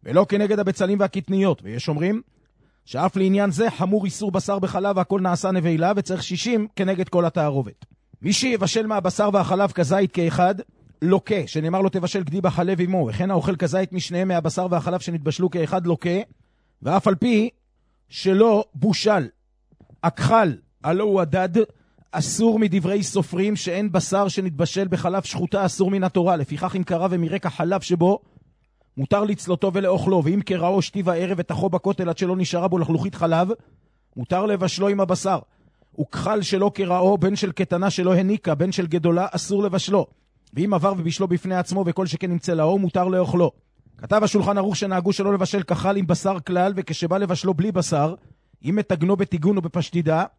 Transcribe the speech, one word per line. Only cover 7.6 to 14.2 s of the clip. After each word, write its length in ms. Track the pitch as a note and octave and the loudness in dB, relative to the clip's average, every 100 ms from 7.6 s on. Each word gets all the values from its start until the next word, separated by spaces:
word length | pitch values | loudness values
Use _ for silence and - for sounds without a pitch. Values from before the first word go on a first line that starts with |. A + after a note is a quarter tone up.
| G#2+ - - _ _ - | -4 -10 -20 _ _ -8
מי 100 | F3 | -2
שיבשל 540 | G#3 B3+ A3+ F#3+ A3+ A3 | 0 0 0 0 0 0
מהבשר 440 | G#3+ F#3 F3+ G#3 | -2 -2 0 2
והחלב 400 | G3 E3 F#3 G3 | 2 2 2 0
כזית 400 | - C#3+ F#3+ G3 | 0 2 2 2
כאחד, 420 | - F3 C3+ F3+ G3 - _ _ _ | 0 0 2 2 2 -8 _ _ _
לוקה, 440 | D#3+ F#3+ - G#3 C#3 | 2 2 2 -4 -2
שנאמר 340 | D#3 D#3 F#3 | -4 -2 0
לו, 80 | F#3+ | 0
"תבשל 340 | F#3+ F3 G3+ | 0 -2 -4
גדי 180 | D#3+ F3+ | -4 -2
בחלב 400 | F3+ - F3 F#3 | 0 0 0 0
עמו", 260 | F3+ F#3+ B2+ | 0 0 0
וכן 220 | A2 F#3+ | -2 0
האוכל 260 | F#3 D3 F3+ | 0 0 -2
כזית 360 | E3+ F3+ F#3+ | 0 0 -2
משניהם, 360 | F#3 - F3 | -4 -4 -2